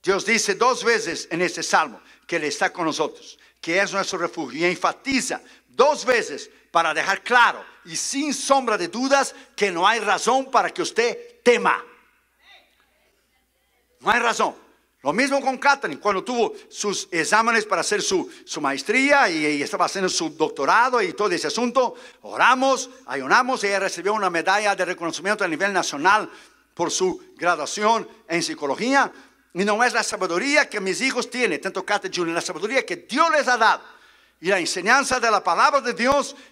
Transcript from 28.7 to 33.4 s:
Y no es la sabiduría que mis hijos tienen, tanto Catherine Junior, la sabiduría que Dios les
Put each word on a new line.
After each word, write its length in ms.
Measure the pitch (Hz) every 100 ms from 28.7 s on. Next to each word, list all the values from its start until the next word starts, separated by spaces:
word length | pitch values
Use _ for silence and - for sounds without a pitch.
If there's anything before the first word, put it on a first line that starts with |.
| 131 226 277 240 - - _ _
Y 100 | 170
no 180 | 202 208
es 100 | 240
la 100 | 226
sabiduría 680 | - 208 185 175 262 294 277
que 120 | 214
mis 180 | 190 156
hijos 280 | 262 208 220
tienen, 320 | 247 226 147
tanto 240 | 190 185 185
Catherine 300 | 208 190 180
Junior, 200 | 165 165
la 60 |
sabiduría 440 | 160 156 208 262 -
que 120 | 180
Dios 320 | - 254 330
les 160 | 302